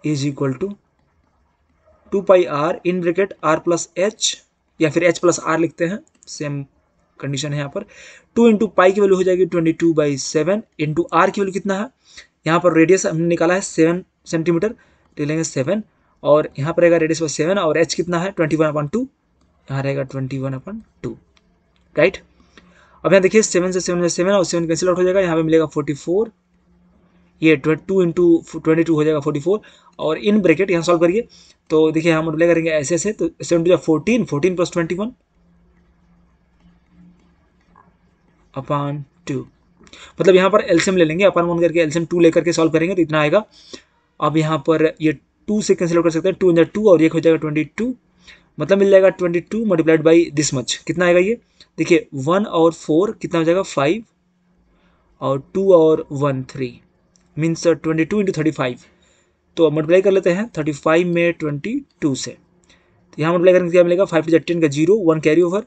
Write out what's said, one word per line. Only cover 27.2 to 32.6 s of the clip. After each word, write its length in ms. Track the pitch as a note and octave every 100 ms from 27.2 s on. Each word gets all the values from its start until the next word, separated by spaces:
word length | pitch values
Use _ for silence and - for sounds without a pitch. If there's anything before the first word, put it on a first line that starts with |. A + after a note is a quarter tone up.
| _ _
ये 140 | D#3 D3+
ट्वे-, 220 | D#3 D#3+ -
टू 160 | F#3+ F3
into 560 | E3 F3 E3 - D#3+
ट्वेंटी 200 | D#3 D#3+
टू 120 | D#3+ D#3
हो 80 |
जाएगा 160 | D3+ D3+
फ़ोर्टी 200 | D3 D3
फ़ोर, 220 | D#3 G#3 - _ _ -
और 200 | D3 D#3
in 200 | G#3+ G#3+
bracket 260 | F3+ D#3 G3
यहाँ 140 | E3+
सॉल्व 160 | E3 F3
करिए, 280 | E3+ G3+ A#3+ _ _ _ _
तो 220 | D#3 D#3
देखिए 200 | D#3+ E3
हम 140 | D#3+ D#3+
मल्टीप्लाई 240 | D#3 E3+
करेंगे 220 | E3